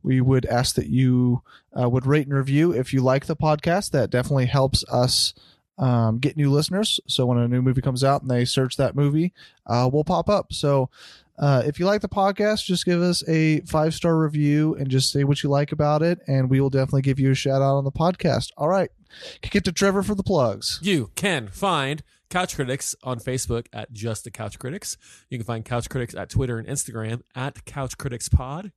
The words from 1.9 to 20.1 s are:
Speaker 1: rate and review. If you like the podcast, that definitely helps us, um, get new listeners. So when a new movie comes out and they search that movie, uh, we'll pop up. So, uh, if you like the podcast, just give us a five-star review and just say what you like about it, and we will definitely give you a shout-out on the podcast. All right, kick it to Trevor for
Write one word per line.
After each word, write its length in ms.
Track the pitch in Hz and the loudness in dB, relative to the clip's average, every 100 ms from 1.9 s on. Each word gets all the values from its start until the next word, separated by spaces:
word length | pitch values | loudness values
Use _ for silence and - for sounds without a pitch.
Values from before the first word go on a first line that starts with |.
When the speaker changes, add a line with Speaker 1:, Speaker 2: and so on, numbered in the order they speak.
| 127 131 | 2 2
Speaker 1:
rate 200 | 151 139 | 0 2
and 80 | 139 | -2
review. 360 | 135 139 170 | 2 2 4
If 220 | 127 127 | 2 0
you 80 | 135 | 2
like 240 | 127 135 - | 2 2 0
the 100 | 156 | -2
podcast, 560 | 160 151 170 180 - | 0 0 2 0 0
that 180 | 143 107 | 0 0
definitely 360 | 123 127 139 123 | 0 0 0 2
helps 400 | 139 135 - - | 2 2 0 0
us, 440 | 127 127 - - - _ _ _ - | 0 2 0 -2 -6 _ _ _ -2
um, 420 | 131 120 113 113 | 0 2 2 0
get 180 | 143 156 | -2 0
new 120 | 143 | 2
listeners. 520 | 143 156 185 214 147 - | 2 0 -2 0 0 -2
So 180 | - 123 | -2 2
when 120 | 120 | 2
a 120 | 120 | 2
new 120 | 123 | 2
movie 200 | 127 127 | 2 0
comes 200 | 139 123 | -2 0
out 180 | 135 139 | 2 2
and 100 | 131 | 0
they 140 | 123 123 | 0 0
search 320 | - 131 - | 0 -2 0
that 180 | 131 139 | 0 2
movie, 380 | 143 151 180 _ - _ - | 0 2 -2 _ -20 _ -2
uh, 240 | 120 127 | 0 2
we'll 140 | 147 151 | 2 0
pop 240 | 175 170 | 0 2
up. 240 | 202 - | 0 -2
So, 360 | - 147 139 127 - - - _ - | -4 0 2 0 -8 -20 -20 _ -2
uh, 240 | 143 131 139 | 2 2 2
if 140 | 143 | 0
you 60 | 180 | 0
like 160 | 208 | 0
the 80 | 202 | -2
podcast, 540 | 202 196 196 208 214 - | 0 0 2 0 0 -2
just 200 | 180 - | -2 0
give 160 | 175 | 2
us 220 | 180 175 - | 2 0 0
a 320 | 160 156 151 | 2 2 2
five-star 560 | - 160 156 156 170 160 | 0 0 0 0 2 2
review 560 | 156 147 147 147 156 - | 2 2 2 4 2 0
and 140 | 135 | 0
just 220 | 131 131 | 0 2
say 120 | 143 139 | 0 2
what 180 | 143 | 2
you 60 | 143 | 2
like 220 | 139 147 | 0 0
about 280 | 151 147 151 | 0 2 2
it, 180 | 165 175 - | 2 0 -2
and 220 | 135 131 | 0 2
we 120 | 135 | 2
will 80 | 139 | 2
definitely 320 | 135 131 139 | 2 2 0
give 160 | 135 135 | 0 2
you 100 | 135 | 2
a 60 | 131 | 2
shout-out 400 | 143 135 139 139 | 2 2 2 2
on 60 | |
the 80 | 139 | -2
podcast. 600 | - 165 180 170 - - - | 0 -2 0 0 0 -4 -4
All 120 | 151 | 0
right, 200 | 190 175 _ _ - - - | 0 -2 _ _ -20 -18 -12
kick 120 | - 202 | -2 -2
it 80 | 190 | -2
to 60 | |
Trevor 280 | 160 196 190 | 0 2 2
for 140 | 190 | -2